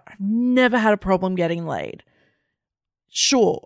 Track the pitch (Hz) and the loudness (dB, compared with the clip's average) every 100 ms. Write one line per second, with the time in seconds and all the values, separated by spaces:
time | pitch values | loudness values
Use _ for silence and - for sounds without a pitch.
0 | - - 202 226 247 247 247 240 214 208 | -12 -10 -4 -2 2 2 4 2 2 0
1 | 190 185 185 185 170 170 165 104 71 - | 0 -2 0 -2 -2 -4 -6 -8 -8 -14
2 | _ _ _ _ _ _ _ _ _ _ | _ _ _ _ _ _ _ _ _ _
3 | _ - - 262 202 - | _ -4 0 2 2 0